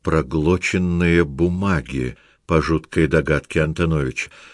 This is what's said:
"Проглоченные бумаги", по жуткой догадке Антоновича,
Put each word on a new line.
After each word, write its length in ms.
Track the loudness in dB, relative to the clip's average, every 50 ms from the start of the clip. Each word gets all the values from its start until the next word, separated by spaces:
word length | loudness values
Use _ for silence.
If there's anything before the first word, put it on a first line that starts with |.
| -4
"Проглоченные 1200 | 0 0 0 0 0 -2 0 2 2 2 2 0 -2 -2 0 0 0 0 2 2 4 4 4 2
бумаги", 920 | 2 0 0 0 0 0 0 0 0 0 -2 -2 -4 -6 -6 -6 -6 -8 -10 _ _ _ _ _ 0
по 140 | 0 0
жуткой 460 | 2 2 0 -2 -2 -2 0 0 2 2
догадке 540 | 2 0 0 0 -2 -2 -2 -4 -2 -2
Антоновича, 720 | -2 0 -2 -2 -2 0 0 0 -2 -4 -6 -8 -10 -12 -14 -20 -20 -20